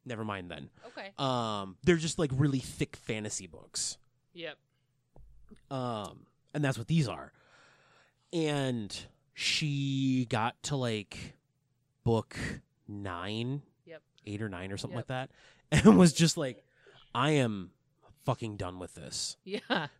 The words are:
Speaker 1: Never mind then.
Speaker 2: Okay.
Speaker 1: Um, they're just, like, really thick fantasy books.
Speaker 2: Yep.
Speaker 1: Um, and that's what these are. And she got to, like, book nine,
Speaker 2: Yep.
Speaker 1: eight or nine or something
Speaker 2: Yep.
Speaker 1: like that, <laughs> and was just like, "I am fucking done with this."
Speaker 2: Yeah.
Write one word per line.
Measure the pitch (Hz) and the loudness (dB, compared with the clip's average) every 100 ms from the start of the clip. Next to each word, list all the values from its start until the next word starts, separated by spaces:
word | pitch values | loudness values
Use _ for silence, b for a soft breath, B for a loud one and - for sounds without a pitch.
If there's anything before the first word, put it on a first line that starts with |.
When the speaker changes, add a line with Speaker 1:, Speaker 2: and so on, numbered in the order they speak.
| 127 | -8
Speaker 1:
Never | 113 | -6
mind | 107 98 90 | -4 -6 -8
then. | 78 69 - - | -12 -14 -18 -18
Speaker 2:
Okay. | - 196 - | -14 -14 -4
Speaker 1:
Um, | 135 123 113 104 98 90 | -2 0 -2 -4 -6 0
they're | 147 170 | 2 4
just, | 160 - | 2 -2
like, | 151 | -2
really | 131 147 135 | 2 2 2
thick | - - 147 - | -4 -6 -8 -6
fantasy | - 110 104 - 90 | -8 -6 -6 -8 -12
books. | - - - - - _ _ _ | -18 -12 -6 -6 -8 _ _ _
Speaker 2:
Yep. | 175 160 143 _ _ _ _ _ - - - - - _ | -12 -12 -12 _ _ _ _ _ -20 -20 -20 -20 -20 _
Speaker 1:
Um, | 135 123 110 92 - - _ _ | -4 -4 -4 -6 -12 -20 _ _
and | 151 | 0
that's | 139 127 | 0 0
what | 117 | 2
these | 165 123 | 2 2
are. | 76 - b b b b b b b b _ _ | -2 -12 b b b b b b b b _ _
And | 170 156 143 131 120 101 - - _ _ | 0 2 2 0 0 -4 -8 -14 _ _
she | - - - 156 139 139 135 135 131 120 | -4 -2 0 0 0 0 2 2 2 2
got | 113 117 - | 0 0 -4
to, | - 143 | -4 -2
like, | 123 110 98 - - - _ _ _ _ _ _ | 0 -2 -4 -12 -14 -16 _ _ _ _ _ _
book | - 113 - - - - _ _ - | 2 2 0 -6 -6 -6 _ _ -12
nine, | 104 101 87 92 110 120 143 - _ - | -8 -6 -6 -4 -4 -2 -4 -8 _ -20
Speaker 2:
Yep. | 160 _ _ - | -20 _ _ -10
Speaker 1:
eight | 101 | -6
or | 110 | -6
nine | 90 95 | -6 -8
or | 98 | -8
something | 120 120 | -6 -8
Speaker 2:
Yep. | - | -6
Speaker 1:
like | 127 131 b b b _ | -6 -6 b b b _
that, | |
<laughs> | 151 170 | 8 10
and | 190 | 12
was | 180 | 10
just | - 165 170 | 8 2 2
like, | 139 - _ b b b b | -4 -6 _ b b b b
"I | 117 143 | 0 4
am | 151 120 104 90 _ _ _ - - - | 4 2 0 -8 _ _ _ -20 -8 -4
fucking | 123 113 104 | -4 -4 -6
done | 92 92 | -8 -8
with | 87 - | -12 -12
this." | 76 - - - | -12 -8 -8 -10
Speaker 2:
Yeah. | - 196 - 214 147 | -10 -10 -4 -4 -4